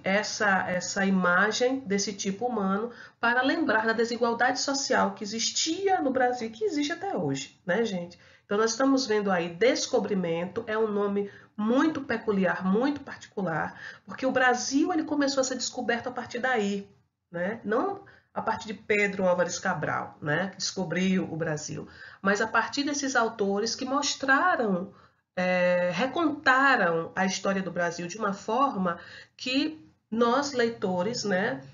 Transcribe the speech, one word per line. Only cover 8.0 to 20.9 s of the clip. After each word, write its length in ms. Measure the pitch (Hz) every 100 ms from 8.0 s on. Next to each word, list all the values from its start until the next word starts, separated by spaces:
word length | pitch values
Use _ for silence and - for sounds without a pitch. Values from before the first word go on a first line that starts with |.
| 170 - - -
Então, 140 | - 208
nós 140 | 226
estamos 340 | - 269 269 208
vendo 260 | 214 196
aí 160 | 180 170
Descobrimento, 1160 | 170 240 302 - 240 196 196 170 165 180 - 220
é 100 | 220
um 140 | 220
nome 400 | 202 202 202 202 - - -
muito 460 | 214 254 320 302
peculiar, 640 | - 226 220 196 175 170 190
muito 360 | 202 277 285
particular, 800 | - - - - 180 156 180 - - - -
porque 200 | - 262
o 60 |
Brasil, 600 | 254 254 233 - 277 349
ele 120 | 339
começou 360 | - 294 269 269
a 60 | 262
ser 100 | 247
descoberto 520 | - 247 226 233 254
a 40 |
partir 280 | 247 233 240
daí, 500 | 262 240 202 202 202 _ _ _ _
né? 300 | 170 185 226
Não 380 | 202 226 392 392 - - _
a 80 | 202
partir 260 | 208 226 214
de 60 |
Pedro 520 | 202 - 208 202 196 185
Álvares 320 | 180 175 -
Cabral, 600 | 190 156 135 127 120 -
né, 280 | 151 156 196
que 80 | -
descobriu 640 | - 190 170